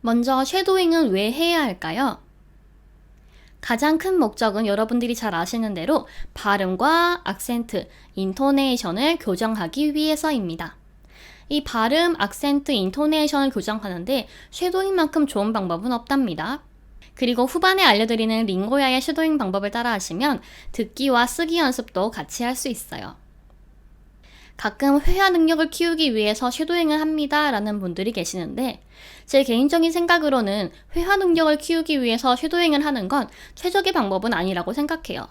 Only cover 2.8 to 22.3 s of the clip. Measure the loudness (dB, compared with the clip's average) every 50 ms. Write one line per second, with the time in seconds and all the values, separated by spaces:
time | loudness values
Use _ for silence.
2.8 | _ -20 -20 -20 -20 -20 -20 -20 -20 -20 -20 -20 -20 -20 -20 -16 -4 -4 -2 2
3.8 | 2 2 2 2 2 2 2 2 2 2 0 0 0 0 0 0 0 0 2 0
4.8 | 0 0 0 -2 0 -2 -4 -4 -4 -4 -2 -2 -2 -2 -2 -4 -2 -2 -4 -4
5.8 | 0 0 0 0 0 -4 -12 -10 -12 -10 -10 -6 0 0 0 2 2 -2 0 0
6.8 | 2 2 4 4 4 2 0 -2 -4 -8 -8 -6 -6 -4 -4 -4 -4 -4 -6 -6
7.8 | -6 -8 -18 -20 -20 -14 -6 -4 -4 -4 -2 0 2 2 4 4 2 2 0 0
8.8 | -2 -4 -2 0 0 0 0 0 -2 -4 -2 0 0 -2 -2 -2 -4 -4 -2 -2
9.8 | -2 0 0 0 0 0 0 0 0 -2 -2 -2 -4 -4 -6 -8 -10 -12 -14 -20
10.8 | -20 -20 -20 -20 -20 -20 -20 -20 -20 -20 -20 -20 -10 -4 -4 -4 -4 -2 -2 0
11.8 | 2 2 4 4 2 2 2 0 -2 -4 -4 -4 -2 0 0 0 0 0 -2 0
12.8 | 0 -2 -2 0 0 0 2 2 0 0 0 0 0 0 -2 -2 -4 -4 -6 -6
13.8 | -6 -8 -8 -8 -4 -2 -2 -2 -2 -6 -16 -20 -20 -18 -8 -4 -4 -2 0 0
14.8 | -2 0 0 0 0 0 2 0 0 0 0 -2 -2 0 -2 -2 -2 -2 -4 -4
15.8 | -2 -4 -4 -4 -4 -2 0 0 0 -2 -4 -6 -6 -6 -6 -8 -10 -18 _ -20
16.8 | -20 -20 -20 -20 -20 -20 _ -4 -2 -2 2 0 0 0 0 2 2 4 4 6
17.8 | 6 6 6 6 4 0 0 0 0 0 0 0 -2 -2 -2 -2 -2 0 0 2
18.8 | 2 2 0 0 -2 -2 -2 0 0 0 0 0 0 -2 -2 -2 -4 -4 -4 -4
19.8 | -2 -2 -2 -4 -6 -6 -4 -2 0 0 0 -2 -6 -16 -20 -18 -14 -12 -6 -6
20.8 | -6 -6 -4 -4 0 2 2 2 2 0 0 -4 -2 0 0 0 0 0 0 -2
21.8 | -8 -6 -4 -2 -2 -2 -4 -8 -12 -10